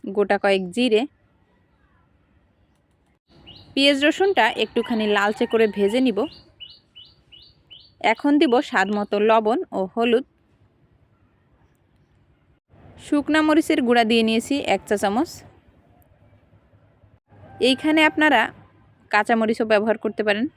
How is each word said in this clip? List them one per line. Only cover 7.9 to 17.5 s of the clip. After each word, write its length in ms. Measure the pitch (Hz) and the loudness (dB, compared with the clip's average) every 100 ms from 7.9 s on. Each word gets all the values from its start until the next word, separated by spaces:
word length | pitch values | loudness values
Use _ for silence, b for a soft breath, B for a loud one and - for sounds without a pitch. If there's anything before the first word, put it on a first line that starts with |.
| _ 196 | _ -2
এখন 200 | 226 285 294 | 0 2 2
দিব 140 | 311 240 - | 4 2 0
স্বাদ 200 | 214 196 208 | -2 0 -2
মতো 200 | 208 202 214 | -4 0 2
লবণ 300 | 220 214 285 370 | 2 2 -2 -4
ও 80 | 196 190 | -6 -6
হলুদ। 340 | - 240 233 - _ _ _ _ _ _ _ _ _ _ _ _ _ _ _ _ _ _ _ _ _ _ _ _ - - - | -2 0 0 -2 _ _ _ _ _ _ _ _ _ _ _ _ _ _ _ _ _ _ _ _ _ _ _ _ -20 -20 -20
শুকনা 360 | - 294 277 311 | -4 -4 0 0
মরিচের 380 | 311 311 - 311 | 2 2 2 -2
গুঁড়া 220 | 240 240 | 2 0
দিয়ে 200 | 226 233 220 | 2 2 2
নিয়েছি 260 | 226 - 277 - | -2 -2 -6 -2
এক 60 | 190 - | -4 -2
চা 100 | 208 | -2
চামচ। 320 | 202 214 339 - - _ _ _ _ _ _ _ _ _ _ _ _ _ _ _ _ _ _ - - | -2 -2 -4 -8 -20 _ _ _ _ _ _ _ _ _ _ _ _ _ _ _ _ _ _ -20 -20